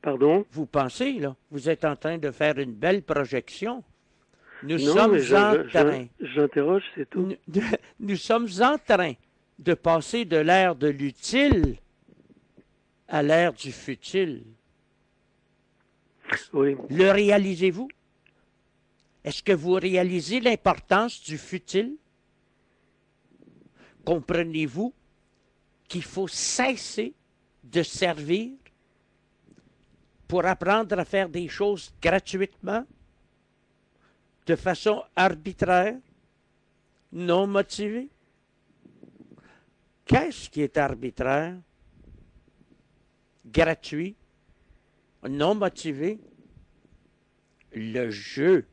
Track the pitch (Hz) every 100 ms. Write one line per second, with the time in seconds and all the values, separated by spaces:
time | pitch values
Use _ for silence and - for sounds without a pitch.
0 | - 135 143 180 202 156 143 147 131 -
1 | 262 254 143 131 _ 147 135 156 156 143
2 | 156 165 147 123 151 143 135 107 156 196
3 | - 147 131 131 - - 208 247 - _
4 | _ _ _ _ _ - 139 160 143 180
5 | 220 185 123 185 208 214 - 170 147 139
6 | 123 _ 139 135 147 156 143 196 - -
7 | 135 - 185 - - 165 226 - - _
8 | 208 185 - 226 233 180 247 294 - 208
9 | 170 120 _ _ _ - 160 165 170 165
10 | - 233 208 160 156 185 185 151 147 139
11 | 139 - - 240 285 226 139 113 _ _
12 | _ _ _ _ _ _ _ _ _ _
13 | _ 156 143 160 175 120 139 120 - 131
14 | - 190 185 123 113 113 _ _ _ _
15 | _ _ _ _ _ _ _ _ _ _
16 | _ _ - - - 143 139 139 - 147
17 | 190 196 208 208 196 175 190 175 269 -
18 | _ _ _ _ _ _ _ _ _ _
19 | _ _ 151 - - 185 165 185 185 180
20 | 180 180 147 240 240 220 196 170 - 190
21 | 233 - - 151 - 185 - 190 233 302
22 | _ _ _ _ _ _ _ _ _ _
23 | _ _ _ _ - _ _ _ _ _
24 | - 170 127 170 165 160 156 135 240 -
25 | _ _ _ _ _ _ _ _ _ 175
26 | 151 - 190 - - - 262 247 - -
27 | 233 - _ _ _ _ 131 165 165 -
28 | 180 156 147 185 226 269 _ _ _ _
29 | _ _ _ _ _ _ _ _ _ _
30 | _ _ _ 180 170 185 175 214 214 190
31 | 170 196 190 175 170 - 208 196 - -
32 | 165 185 - 190 196 _ 185 214 262 _
33 | _ _ _ _ _ _ _ _ _ _
34 | _ _ _ _ - 165 185 175 214 208
35 | - - 185 160 175 185 180 180 196 254
36 | _ _ _ _ _ _ _ _ _ _
37 | _ 165 175 175 196 202 196 - 208 226
38 | 269 _ _ _ _ _ _ _ _ _
39 | 62 _ - - _ _ _ _ _ _
40 | - 254 320 - - 156 143 - 139 120
41 | 127 - 127 139 160 180 170 _ _ _
42 | - - - _ _ _ _ _ _ _
43 | _ _ _ _ 117 113 160 160 - 151
44 | 175 208 _ _ _ _ _ _ _ _
45 | _ _ - 139 156 214 196 - 160 139
46 | 160 214 - _ _ - _ _ _ _
47 | _ _ _ _ _ _ _ 110 110 117
48 | 120 101 98 - 160 185 -